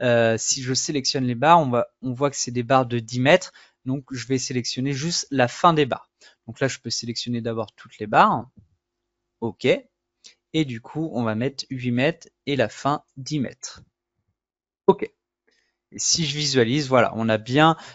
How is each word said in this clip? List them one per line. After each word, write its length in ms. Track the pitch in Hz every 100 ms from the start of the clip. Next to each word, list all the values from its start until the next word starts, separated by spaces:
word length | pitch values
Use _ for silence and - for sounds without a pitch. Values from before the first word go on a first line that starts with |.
euh, 360 | 127 117 113 113
si 240 | - -
je 120 | 127
sélectionne 520 | 131 - 147 135 139 123
les 100 | 117
barres, 240 | 147 170
on 100 | 139
va, 180 | 120 117 _
on 120 | 131
voit 160 | 123 143
que 80 | -
c'est 140 | -
des 120 | 123
barres 220 | 120 135 120
de 140 | 120
dix 200 | 113 123
mètres, 320 | 131 180 - - _ _
donc 220 | 131 139 -
je 120 | 123 117
vais 100 | 131
sélectionner 560 | - 127 117 127 135
juste 340 | 139 160 170 -
la 180 | 135 120
fin 240 | - 175
des 120 | 156 131
barres. 240 | 110 - _ - _ -
Donc 160 | 113
là, 80 | 135
je 100 | -
peux 120 | 117
sélectionner 500 | - 117 113 - 120
d'abord 320 | 113 113 107
toutes 240 | _ - -
les 100 | 107
barres. 400 | 139 208 147 127 - _ _ _ _ _ _ _ _
Ok. 260 | 117 - 127 220 - _ _ _ - _ _
Et 100 | 160
du 160 | 147 113
coup, 300 | - 147 160
on 100 | 123
va 120 | 113 107
mettre 300 | 131 135 -
huit 220 | 131 123
mètres 380 | 120 143 170 - _ -
et 100 | 139
la 140 | 107
fin 340 | - 139 147 - -
dix 220 | 127 147
mètres. 420 | 120 - - - _ _ _ _ _ _ _ _ _ _ -
Ok. 260 | 190 - _ _ _ _ _ _ _ _
Et 80 | 107
si 260 | - - 151
je 120 | 147
visualise, 500 | 147 135 113 147 135
voilà, 240 | 127 104 110
on 140 | 113
a 80 | 110
bien, 400 | 113 135 160 156 -